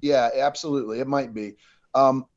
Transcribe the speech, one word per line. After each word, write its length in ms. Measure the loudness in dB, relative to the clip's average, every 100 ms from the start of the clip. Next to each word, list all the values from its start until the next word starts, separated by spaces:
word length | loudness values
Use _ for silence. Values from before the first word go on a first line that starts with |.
Yeah, 300 | 0 2 2
absolutely. 680 | 2 -2 -2 -4 -4 -4 -6
It 60 | -2
might 280 | -2 -2
be. 220 | -6 -10 -12 _ _ _
Um, 320 | 4 4 4 -4